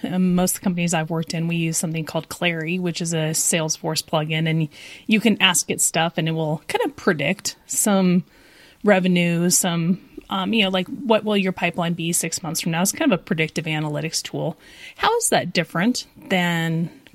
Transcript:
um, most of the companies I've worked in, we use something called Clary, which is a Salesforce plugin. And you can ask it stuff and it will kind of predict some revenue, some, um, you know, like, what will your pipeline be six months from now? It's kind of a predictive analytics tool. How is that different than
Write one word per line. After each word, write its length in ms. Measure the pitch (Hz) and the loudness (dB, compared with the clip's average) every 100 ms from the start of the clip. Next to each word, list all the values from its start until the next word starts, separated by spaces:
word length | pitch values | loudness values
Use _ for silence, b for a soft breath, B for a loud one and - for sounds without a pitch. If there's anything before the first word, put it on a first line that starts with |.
um, 300 | - 185 185 | -4 0 2
most 220 | 180 180 - | 2 2 0
of 60 | |
the 20 | |
companies 300 | 190 175 170 | -2 0 0
I've 160 | 165 160 | 0 0
worked 240 | 165 165 | -4 -4
in, 160 | 165 170 | -4 -2
we 80 | 170 | 0
use 200 | 165 160 | -2 -2
something 280 | 160 160 156 | -2 -4 -4
called 240 | 160 - | -6 -6
Clary, 500 | - 175 165 156 185 | -2 -2 0 -2 -2
which 220 | 175 - | -2 -4
is 120 | 165 | -2
a 180 | 160 156 | -2 0
Salesforce 720 | 160 - 170 156 - 160 156 | 0 0 0 0 -4 -4 -4
plugin. 480 | - 160 156 156 160 | -2 -2 0 0 0
And 200 | 160 156 B B B B | 0 -2 B B B B
you 120 | 214 | 4
can 220 | 226 - | 4 4
ask 280 | 190 170 - | 4 2 0
it 120 | 185 | -2
stuff 320 | - 170 165 - | 0 0 0 0
and 120 | 160 | -2
it 20 | |
will 320 | 160 156 156 - | 0 -2 -2 -4
kind 180 | - 349 | -2 -2
of 100 | - | -2
predict 640 | - 156 147 196 - - - | -2 0 0 -2 -6 -10 -6
some 580 | - 214 190 180 180 - B B B B B 208 | -2 2 4 4 2 0 B B B B B 2
revenue, 640 | 190 185 175 175 170 175 | 4 4 2 2 2 2
some, 600 | - 185 170 165 185 - - - | 2 2 0 0 0 -4 -16 -6
um, 240 | 196 190 | -4 0
you 100 | 220 | 2
know, 60 | 190 | 2
like, 180 | 185 180 | 0 -4
what 380 | - 247 214 214 | -4 0 2 2
will 120 | 202 | 0
your 140 | 185 | 0
pipeline 420 | - 175 180 170 | 0 -2 0 -2
be 200 | 170 165 | -2 -2
six 280 | 175 170 - | -2 -2 -6
months 200 | 156 165 | -6 -4
from 100 | 175 | -2
now? 100 | 165 | 0
It's 120 | 196 | 0
kind 180 | - 311 | 0 0
of 80 | 175 | 0
a 40 | |
predictive 420 | - 165 156 170 160 | 0 -2 -2 -4 -4
analytics 580 | 151 151 147 160 - | -2 -2 -4 -4 -6
tool. 340 | - 143 147 - B B B B | -6 -4 -4 -6 B B B B
How 220 | 415 466 | 0 0
is 120 | - | 2
that 240 | 170 175 | 0 0
different 540 | 175 160 165 220 - - - - | -2 -2 0 0 0 -6 -12 -2
than 600 | 185 175 170 165 165 170 - - | 0 2 0 0 -2 -4 -8 -20